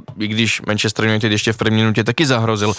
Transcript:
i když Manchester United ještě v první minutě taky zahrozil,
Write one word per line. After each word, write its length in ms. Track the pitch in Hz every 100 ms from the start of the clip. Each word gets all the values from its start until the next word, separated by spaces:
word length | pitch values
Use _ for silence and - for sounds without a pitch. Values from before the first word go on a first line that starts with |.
| - -
i 80 | 104
když 340 | 110 110 - -
Manchester 380 | 107 110 - 110
United 260 | 107 110
ještě 220 | 107 117
v 40 | 107
první 200 | 107 110
minutě 260 | 110 110
taky 220 | 110 123 147
zahrozil, 480 | 123 113 107 104